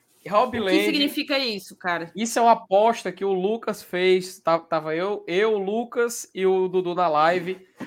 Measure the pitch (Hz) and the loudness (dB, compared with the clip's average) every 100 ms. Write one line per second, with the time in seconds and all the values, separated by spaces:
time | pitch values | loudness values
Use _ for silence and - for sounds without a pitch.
0 | _ _ 156 208 240 240 196 185 311 302 | _ _ -2 0 2 0 2 2 2 0
1 | 277 294 285 277 254 202 - - 180 170 | 0 -2 -4 -2 -2 -6 -10 -10 -4 -4
2 | 165 190 226 262 233 226 - 190 226 226 | -4 -6 -4 2 4 4 4 4 4 2
3 | 190 185 196 190 190 226 220 202 - 180 | -4 -4 -2 0 0 -2 -4 -8 -6 0
4 | 185 185 185 - - 165 165 160 156 160 | 4 2 0 -6 0 0 0 -4 -2 -4
5 | 196 208 - 175 220 214 190 220 233 240 | -4 -4 -4 0 2 0 -2 -4 -4 -2
6 | 233 233 - - 190 190 185 185 180 180 | -2 -4 -12 -2 0 2 0 0 -2 0
7 | 175 151 160 180 170 185 - - | 0 4 4 2 -2 -10 -14 -16